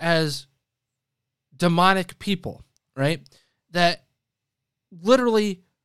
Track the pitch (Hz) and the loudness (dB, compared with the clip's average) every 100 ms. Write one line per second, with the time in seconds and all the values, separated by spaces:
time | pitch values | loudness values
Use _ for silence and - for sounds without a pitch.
0 | 165 165 160 139 - _ _ _ _ _ | -2 0 -2 -6 -14 _ _ _ _ _
1 | _ _ _ _ _ 131 175 170 185 190 | _ _ _ _ _ -4 0 2 2 2
2 | 180 - - 185 - - - _ _ - | -2 -10 -6 -6 -6 -14 -20 _ _ -4
3 | 139 160 - _ _ _ _ 175 175 - | -4 -4 -10 _ _ _ _ 0 0 0
4 | _ _ _ _ _ _ _ _ _ 180 | _ _ _ _ _ _ _ _ _ -6
5 | 180 262 247 220 208 180 _ _ | 2 2 2 0 0 -4 _ _